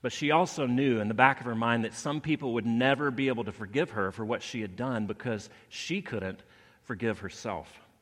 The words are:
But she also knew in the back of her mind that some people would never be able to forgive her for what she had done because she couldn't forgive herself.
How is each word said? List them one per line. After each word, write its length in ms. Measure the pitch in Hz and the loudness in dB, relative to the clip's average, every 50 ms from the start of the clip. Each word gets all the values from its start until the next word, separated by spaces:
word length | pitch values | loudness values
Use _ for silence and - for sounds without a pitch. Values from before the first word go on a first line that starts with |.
| - | -4
But 80 | 127 | -4
she 180 | - - 151 143 | -4 -2 2 4
also 380 | 151 160 180 175 - - 143 123 | 4 4 4 2 0 -2 0 2
knew 320 | 123 127 139 139 120 110 | 2 4 4 4 4 2
in 80 | 104 104 | 2 0
the 80 | 113 | 4
back 240 | 107 127 135 135 - | 6 6 6 6 4
of 80 | - 123 | -4 -4
her 80 | 117 | -2
mind 280 | 113 117 117 117 117 113 | 0 2 2 4 2 2
that 120 | 110 113 | -2 -4
some 260 | - - 151 143 151 | -6 -4 -4 -4 -2
people 320 | - 156 156 - 147 131 117 | 0 0 -2 0 0 0 0
would 140 | 120 104 117 | 0 2 2
never 420 | 117 117 127 135 139 135 147 143 | 2 4 6 4 4 4 2 -2
be 200 | 127 113 135 135 | 0 0 0 0
able 160 | 127 117 113 | 0 0 -4
to 60 | 98 | -6
forgive 380 | 98 - 113 98 101 135 175 170 | -6 -8 -12 -4 -2 -2 -2 0
her 220 | - 113 98 95 | 0 -2 -2 -2
for 120 | 95 110 113 | -2 -4 -4
what 200 | 107 120 104 - | -4 -4 -4 -4
she 180 | - - 123 | -6 -6 -6
had 140 | 107 98 90 | -6 -6 -6
done 320 | 95 123 131 127 113 107 98 | -6 -4 -2 -2 -2 -2 -4
because 420 | 104 - - 123 113 104 - - - - - _ | -4 -6 -4 -4 -4 -4 -6 -12 -20 -20 -20 _
she 360 | - - - - 165 202 - | -12 -12 -6 -4 -4 -4 -4
couldn't 400 | - - 107 95 95 95 - - _ - - - - _ _ _ | -4 -6 -4 -4 -6 -8 -10 -16 _ -20 -20 -20 -20 _ _ _
forgive 340 | - 127 90 120 113 107 - | -10 -6 -2 0 -2 -2 -2
herself. 640 | - 90 - - - 117 98 82 71 - - - - _ _ _ | -6 -10 -10 -8 -6 -6 -6 -6 -8 -12 -18 -20 -20 _ _ _